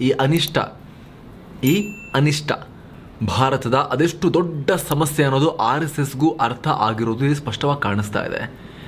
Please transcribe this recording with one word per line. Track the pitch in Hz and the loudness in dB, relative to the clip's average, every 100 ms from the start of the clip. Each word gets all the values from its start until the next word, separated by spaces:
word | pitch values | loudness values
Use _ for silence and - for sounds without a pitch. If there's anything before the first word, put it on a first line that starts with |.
ಈ | 127 | 0
ಅನಿಷ್ಟ, | - 135 165 - - - - - - - - - - - - | 4 4 2 2 0 -2 -6 -20 -20 -20 -20 -20 -20 -18 -2
ಈ | 131 196 208 - - 131 | 2 2 0 -8 -4 2
ಅನಿಷ್ಟ | 151 147 - - - - - - - - 104 | 2 2 -2 -4 -6 -18 -20 -20 -20 -6 -2
ಭಾರತದ | 98 135 135 117 | 2 2 2 2
ಅದೆಷ್ಟು | 135 143 131 170 - 185 | 0 2 2 0 2 2
ದೊಡ್ಡ | 165 170 151 139 | 2 0 -2 0
ಸಮಸ್ಯೆ | 180 - 147 151 - 139 | 0 0 0 0 2 2
ಅನ್ನೋದು | 135 151 - | 4 2 2
ಆರ್ | 113 143 | 0 0
ಎಸ್ | 156 - | -2 -2
ಎಸ್ಗೂ | 139 131 156 | -4 0 0
ಅರ್ಥ | 156 117 120 156 | 2 0 0 -2
ಆಗಿರೋದು | - 107 110 113 113 | 2 0 0 -2 0
ಇಲ್ಲಿ | 139 147 | 0 0
ಸ್ಪಷ್ಟವಾಗಿ | - 104 143 143 | -2 -2 0 0
ಕಾಣಿಸ್ತಾ | 101 101 104 101 87 | 0 0 -2 -4 -4
ಇದೆ. | 87 - - - - | -4 -6 -10 -18 -18